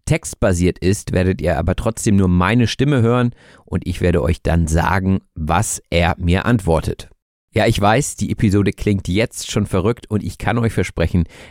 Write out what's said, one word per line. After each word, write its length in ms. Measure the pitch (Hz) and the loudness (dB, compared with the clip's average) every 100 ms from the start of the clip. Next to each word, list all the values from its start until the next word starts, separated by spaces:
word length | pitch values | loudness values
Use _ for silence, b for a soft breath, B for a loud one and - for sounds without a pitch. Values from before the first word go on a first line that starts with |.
textbasiert 760 | - 160 - - 107 87 90 - | -2 -2 -4 -2 0 2 0 0
ist, 340 | 90 101 - | -2 -2 -2
werdet 260 | 90 92 95 | 0 0 0
ihr 180 | 87 76 | -2 0
aber 200 | 85 90 | 0 -2
trotzdem 400 | 113 - 113 98 | -4 -2 0 2
nur 100 | 90 | 4
meine 400 | 90 90 120 110 | 2 2 2 2
Stimme 340 | - 139 135 | 0 0 2
hören 300 | 113 123 120 B B B | 2 2 0 B B B
und 240 | B 90 - | B -6 -4
ich 140 | - | -2
werde 200 | 90 85 | 0 2
euch 200 | 62 - | 0 -2
dann 260 | - 85 78 | 0 0 2
sagen, 540 | 82 - 95 95 95 _ | 0 0 0 0 -2 _
was 460 | 82 78 87 113 - - | -10 -2 -2 -2 -6 -4
er 260 | 85 85 - | 0 0 0
mir 260 | 87 92 | 0 0
antwortet. 640 | 104 123 - 80 - - - _ _ _ _ | 2 0 2 0 -2 -8 -12 _ _ _ _
Ja, 120 | 110 | 0
ich 140 | 104 104 | 0 2
weiß, 380 | 104 117 - - | 2 2 0 -6
die 120 | 104 | -6
Episode 440 | - 104 101 98 | 0 2 4 2
klingt 340 | - 104 98 - | 0 -2 -2 0
jetzt 420 | 95 113 - - | -2 -2 -4 -6
schon 180 | 113 98 | -4 0
verrückt 440 | 95 101 120 - | 0 0 -4 -4
und 100 | 104 | -6
ich 160 | - - | -6 -6
kann 200 | - 120 | -2 0
euch 160 | 113 | -2
versprechen, 500 | - 90 - 85 90 78 B B | -2 -4 -2 0 0 -2 B B